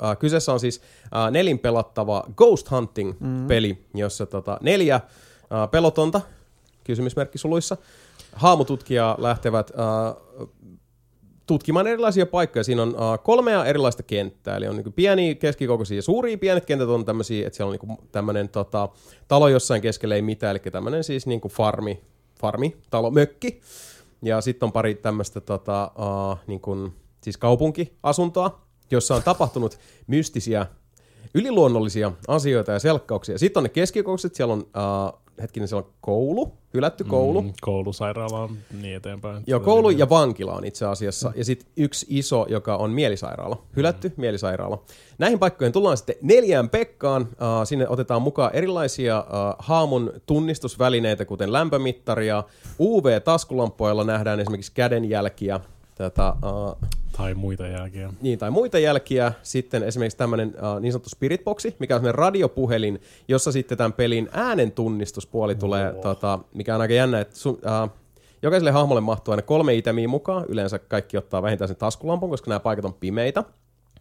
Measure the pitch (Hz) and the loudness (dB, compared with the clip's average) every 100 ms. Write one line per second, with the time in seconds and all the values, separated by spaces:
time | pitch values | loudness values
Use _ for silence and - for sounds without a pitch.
0 | 107 104 151 160 151 127 123 120 - - | -4 0 0 0 0 0 -2 -4 -12 -20
1 | - 113 113 139 185 135 120 117 110 - | -8 -2 0 2 2 0 0 0 -2 -4
2 | 104 101 - 104 240 190 - 131 113 - | -2 -2 -4 6 6 6 2 -2 -2 -4
3 | 98 - 135 127 135 117 107 95 _ 104 | -6 -6 -6 -4 0 2 2 -4 _ -6
4 | 104 - 104 98 95 101 147 196 160 131 | -6 -6 -8 -6 -6 -2 2 4 4 2
5 | - - - - _ 110 107 160 165 160 | 0 -14 -20 -20 _ -4 0 4 4 4
6 | 156 196 190 - _ _ _ _ - 117 | 2 0 -4 -12 _ _ _ _ -6 -2
7 | 123 151 135 - 160 165 - 190 - - | -2 -2 -4 -6 -2 -2 -2 -8 -10 -20
8 | - - - 107 165 170 139 135 - 123 | -20 -20 -20 4 6 6 4 -2 -2 0
9 | 113 110 117 117 120 110 104 - 113 110 | 2 2 0 0 0 0 -2 -4 -2 0
10 | 113 - 92 127 117 _ 101 90 _ _ | -2 -6 -16 -18 -18 _ -20 -20 _ _
11 | _ _ _ _ - 156 - 165 208 233 | _ _ _ _ -2 -2 2 2 2 2
12 | 226 190 175 175 165 123 110 120 117 117 | 2 2 2 2 0 0 0 0 0 0
13 | 113 110 - 240 247 208 127 147 131 117 | -2 0 4 4 4 2 2 2 0 0
14 | - 104 98 - - 98 101 104 107 101 | -4 -4 -4 -8 -8 -6 -6 -6 -6 2
15 | 190 190 175 147 156 139 131 117 101 101 | 4 4 2 0 -2 -2 0 0 -2 -4
16 | 98 220 247 214 190 180 170 143 123 117 | 0 0 0 0 2 0 0 0 2 0
17 | 113 110 110 110 98 - 101 98 107 110 | 0 -4 -4 -4 -4 -4 -6 -6 -10 -14
18 | - 104 104 104 101 107 98 107 101 - | -8 -4 -2 -2 -2 -4 -4 -2 -4 -6
19 | - - - 143 147 131 - 113 110 107 | -20 -20 2 6 6 6 2 0 -2 -4
20 | 110 104 107 107 107 98 95 92 104 156 | -2 0 -2 -2 -4 -4 -6 -8 -6 -6
21 | 156 135 131 117 101 - 107 107 107 101 | -4 -6 -4 -6 -4 -2 0 0 -4 -8
22 | - _ _ _ 107 107 147 - _ 117 | -12 _ _ _ -4 -2 -4 -6 _ -2
23 | 117 147 147 - 240 - - - - - | 2 4 2 0 -8 -8 -16 -20 -20 -20
24 | _ _ 113 110 123 120 113 113 110 104 | _ _ -2 0 0 -2 -2 0 0 -2
25 | 113 107 101 104 - 101 - 101 101 - | -4 -4 -6 -10 -8 -6 -4 -4 -4 -6
26 | 104 98 98 92 - 95 104 95 98 90 | -6 -4 -4 -6 -8 -10 -6 -8 -8 -12
27 | _ _ - 98 120 120 156 156 170 - | _ _ -12 -2 2 4 2 -2 -6 -4
28 | 147 147 175 180 185 - _ _ _ 123 | -2 0 0 0 -2 -4 _ _ _ 0
29 | - 123 170 185 139 - 113 - _ _ | 2 2 2 2 0 0 -4 -6 _ _
30 | - 143 156 123 113 107 95 - _ _ | 0 0 0 -4 -2 -2 -2 -8 _ _
31 | _ _ 110 156 254 220 143 117 110 98 | _ _ -4 -2 2 6 6 6 0 0
32 | 104 87 - 151 143 123 104 101 147 151 | -2 -4 -2 0 2 2 0 0 2 0
33 | - 107 - 95 180 190 123 - 185 220 | 0 -4 -4 0 2 2 0 0 0 0
34 | 190 190 185 - 120 107 - 98 101 98 | -2 -2 -4 -2 -2 -2 -4 -4 -2 -2
35 | 98 - _ - 110 - 101 101 95 _ | -4 -6 _ -12 -10 -8 -6 -6 -6 _
36 | - 104 135 196 311 - _ 127 147 - | -2 0 0 -2 -4 -8 _ -2 -2 -2
37 | - 131 131 185 98 95 - 98 95 101 | -2 2 2 2 -2 -4 -4 -4 -4 -6
38 | 104 107 110 110 110 107 104 101 101 95 | -6 -6 -6 -6 -8 -10 -14 -14 -12 -10
39 | 98 101 104 104 113 123 113 226 220 151 | -12 -10 -10 -10 -2 0 4 6 6 6
40 | 139 165 139 104 95 90 98 - 104 98 | 6 6 4 0 -4 -6 -8 -4 -4 -2
41 | 101 95 120 113 120 123 - - 147 - | -4 -4 -4 -4 -2 -4 -4 -2 -2 -2
42 | - 139 135 123 107 107 107 98 107 120 | -4 -4 0 0 0 -2 -2 -2 0 0
43 | 135 95 - - 95 120 - 135 156 175 | 0 -2 -6 -8 -8 -8 -6 -2 0 -2
44 | 185 147 120 101 95 92 95 104 - - | -6 -4 -4 -2 -4 -4 -6 -8 -10 -20
45 | - - 180 233 185 - 123 156 196 135 | -20 -2 2 4 2 2 0 2 2 2
46 | - - 139 233 220 151 117 220 226 - | -2 -4 6 6 8 4 2 0 -2 -4
47 | 139 135 117 - 120 113 110 143 127 123 | -2 0 -2 -4 -2 -2 -2 0 0 0
48 | 127 117 135 147 120 135 185 180 143 - | 0 0 0 2 0 2 0 0 -2 0
49 | 123 110 - 101 101 - - 160 151 131 | 0 0 -2 -4 -4 -4 0 2 2 0
50 | 113 - - 151 160 156 123 - 127 123 | -2 -6 0 0 0 -2 -6 0 2 4
51 | 113 107 101 95 101 131 160 143 131 123 | 2 0 -4 -4 0 0 0 0 -2 -4
52 | - 110 110 104 104 _ - - 185 226 | -4 -2 0 -2 -4 _ -16 -2 2 4
53 | 139 110 151 165 - 131 117 - 107 107 | 4 4 4 0 0 -2 -2 0 0 2
54 | 107 110 107 104 101 104 101 - 123 117 | 0 0 0 -2 -2 -6 -6 -2 0 0
55 | 113 107 101 - 101 95 - - - - | 0 -2 -2 -4 -4 -4 -8 -18 -20 -8
56 | 92 - 95 - 101 101 101 - - - | -4 2 2 2 -4 -4 -6 -6 -4 -2
57 | - - 95 95 98 95 90 92 92 98 | -2 -4 -4 -4 -4 -6 -8 -8 -10 -10
58 | 95 95 131 117 107 165 247 180 151 143 | -12 -6 -4 -2 0 0 2 2 4 2
59 | - 127 120 113 - 131 - 120 110 117 | 0 0 0 -2 -6 -6 -4 -4 -2 -2
60 | 113 - 120 113 110 104 104 101 117 123 | -4 -2 -2 0 -2 -4 -6 -4 -2 -4
61 | - - 135 180 - 208 226 - 131 123 | -8 -6 -2 -2 -4 -4 -6 -6 -2 0
62 | 120 117 175 196 151 - 127 113 107 98 | 2 2 2 2 0 0 0 0 0 -4
63 | - - - 131 - 135 123 117 113 110 | -10 -16 0 0 2 -2 -2 -2 -2 0
64 | 120 117 110 - 247 214 113 101 113 107 | 0 0 -2 -4 -2 0 0 0 -4 -4
65 | 104 - - 117 107 101 101 98 98 - | -6 -8 -8 -2 -2 -2 0 0 -2 -4
66 | 101 95 101 95 - - 104 113 113 117 | -4 -2 -2 -4 -6 -8 -4 -2 2 2
67 | 127 117 104 - 143 123 - 110 110 - | 2 0 -4 -6 -6 -4 -2 -2 -2 -8
68 | _ _ _ _ 147 185 156 139 143 123 | _ _ _ _ 0 2 4 4 4 2
69 | 107 107 - 104 - 156 156 117 113 113 | 2 -2 0 -2 2 2 4 2 2 0
70 | 117 139 - 185 170 110 98 101 - 107 | 0 -2 -2 -4 -4 -4 -4 -6 -4 -4
71 | - 101 - 95 101 104 95 92 110 - | -2 -6 -4 -4 -2 -2 -4 -4 -6 -4
72 | 156 175 180 139 - 104 113 104 98 87 | -4 -4 -4 -6 -4 -2 -2 -2 -4 -6
73 | 92 107 123 143 226 _ _ _ _ - | -4 -2 -2 -2 -6 _ _ _ _ -20